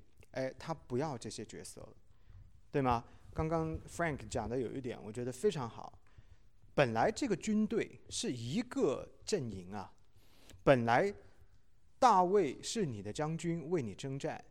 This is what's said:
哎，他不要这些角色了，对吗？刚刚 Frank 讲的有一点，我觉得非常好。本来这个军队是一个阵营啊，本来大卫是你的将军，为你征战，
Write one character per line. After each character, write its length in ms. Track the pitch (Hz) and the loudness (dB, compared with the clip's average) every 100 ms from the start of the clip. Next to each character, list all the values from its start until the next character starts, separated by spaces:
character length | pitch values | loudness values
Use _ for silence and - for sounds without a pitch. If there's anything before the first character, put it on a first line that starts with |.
| - - - | -20 -20 -12
哎， 200 | - 131 131 | -6 -6 -6
他 160 | - | -8
不 240 | 160 - 123 | -8 -4 -2
要 180 | 156 123 | -2 -4
这 140 | 110 | -8
些 140 | - | -10
角 180 | 107 78 | -10 -12
色 180 | 92 - | -14 -16
了， 140 | - - - - - - - - - | -18 -20 -20 -20 -20 -20 -20 -20 -4
对 120 | 143 | 0
吗？ 220 | 131 117 - - - | 2 2 0 -14 -10
刚 160 | - 160 | -4 -2
刚 300 | 165 160 160 - | -2 -2 -6 -8
Frank 400 | - 170 127 110 | -4 -2 -2 -6
讲 200 | 127 107 | -4 -2
的 100 | 127 | -2
有 140 | 113 | -2
一 80 | 135 | -4
点， 180 | 123 98 | -6 -8
我 100 | 101 | -8
觉 120 | 113 | -8
得 80 | 123 | -6
非 180 | 123 214 | -2 0
常 180 | 156 117 | 0 -4
好。 300 | 104 - - - - - - - - - | -8 -14 -16 -20 -20 -20 -20 -20 -20 -2
本 180 | - 131 | 2 4
来 180 | 110 156 | 4 2
这 160 | 220 277 | 2 -2
个 100 | 175 | -2
军 300 | - 214 214 | 0 2 2
队 340 | 226 120 - - | 0 -2 -6 -10
是 220 | - 233 | -6 -4
一 300 | 123 117 185 | -4 -4 -4
个 460 | 240 277 185 113 87 - | -4 0 2 0 -4 -12
阵 260 | - 202 123 | -2 -2 -2
营 220 | 95 87 | -8 -8
啊， 200 | 101 92 - - - - - - - | -10 -10 -14 -20 -20 -20 -20 -20 2
本 220 | - 131 | 6 6
来 280 | 117 123 196 202 - - - - - - - - | 6 4 4 -2 -14 -20 -20 -20 -20 -20 -20 4
大 240 | 247 196 | 6 8
卫 400 | 180 208 151 - | 6 6 4 0
是 220 | - 233 | -4 -2
你 180 | 165 104 | -2 -2
的 100 | 98 | -6
将 240 | 107 151 160 | -4 -4 -2
军， 300 | 170 170 147 | -2 -4 -2
为 120 | 180 | -2
你 120 | 113 | -2
征 240 | 92 135 135 | -6 -8 -6
战， 260 | 156 123 - | -6 -8 -12